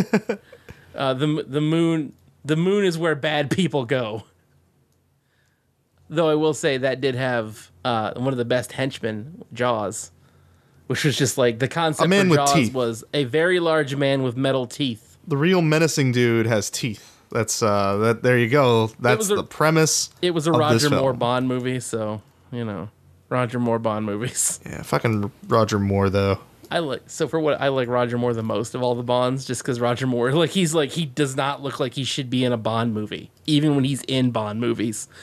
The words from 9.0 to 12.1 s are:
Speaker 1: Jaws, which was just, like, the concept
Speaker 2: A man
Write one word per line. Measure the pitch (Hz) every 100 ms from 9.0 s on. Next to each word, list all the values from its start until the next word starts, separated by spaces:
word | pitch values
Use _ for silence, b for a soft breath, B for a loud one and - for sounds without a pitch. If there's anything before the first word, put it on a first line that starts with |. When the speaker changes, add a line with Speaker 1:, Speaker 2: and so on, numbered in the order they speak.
| 113 107 131 208 -
Speaker 1:
Jaws, | 113 123 113 101 113 - _ b b b b b b -
which | 127 151
was | 120
just, | 135 -
like, | 120 113
the | 135
concept | 170 160 151
Speaker 2:
A |
man | 165